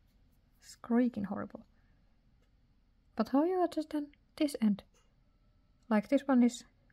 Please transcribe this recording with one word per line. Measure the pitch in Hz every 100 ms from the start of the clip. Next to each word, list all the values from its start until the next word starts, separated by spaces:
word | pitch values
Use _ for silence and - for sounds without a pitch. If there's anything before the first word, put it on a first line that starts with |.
| _ _ _ _ _ _
Squeaking | - - - 233 247 226
horrible. | 196 202 - 226 - _ _ _ _ _ _ _ _ _ _ _ _ _ _ -
But | 220
how | 277
you | 339 370
adjust | 339 320 311
then | 302 294 - _ -
this | 311 -
end? | 214 196 - _ _ _ _ _ _ _ _ _ -
Like, | 214 -
this | 277 277
one | 254
is | 240 - - _ _